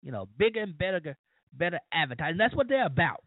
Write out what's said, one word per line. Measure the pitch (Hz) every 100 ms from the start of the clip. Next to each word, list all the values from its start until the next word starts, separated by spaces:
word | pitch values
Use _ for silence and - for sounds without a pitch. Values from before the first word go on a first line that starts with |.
You | 139
know, | 113 95 113
bigger | 214 220
and | 214 151
better, | 185 190 156 135 _ _ _
better | 135 175 170 -
advertising. | 165 151 123 156 170
That's | 220
what | - 254
they're | 269 202
about. | 135 165 90